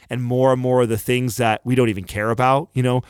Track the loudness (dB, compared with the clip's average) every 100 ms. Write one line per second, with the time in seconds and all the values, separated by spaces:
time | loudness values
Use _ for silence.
0 | -10 -6 -2 2 2 2 2 2 2 0
1 | -2 -2 -2 0 0 0 0 2 2 0
2 | -6 -4 -2 0 2 0 -2 -2 0 0